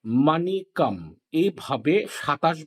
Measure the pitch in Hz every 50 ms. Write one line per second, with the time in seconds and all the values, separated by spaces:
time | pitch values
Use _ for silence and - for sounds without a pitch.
0 | _ 110 117 127 139 151 156 165 170 185 190 190 190 _ _ - 156 117 101 87
1 | 82 80 78 _ _ _ - 160 180 196 - - - - 135 123 110 143 175 208
2 | 202 196 - - - - 143 - - 160 170 156 156